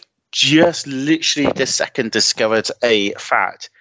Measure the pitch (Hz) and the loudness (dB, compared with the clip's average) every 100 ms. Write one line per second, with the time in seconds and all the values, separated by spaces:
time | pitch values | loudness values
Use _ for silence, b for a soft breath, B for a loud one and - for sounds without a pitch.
0 | - _ _ - 135 156 175 156 143 131 | -14 _ _ -2 2 4 4 2 -6 -6
1 | 143 160 - - 139 - 131 - - - | -2 0 0 0 -2 0 -2 -2 -4 -4
2 | 113 110 - - 110 110 - - 123 107 | -2 0 0 0 0 0 -2 -2 2 2
3 | 101 - - 117 92 - - b | 0 -4 -2 0 0 -6 -20 b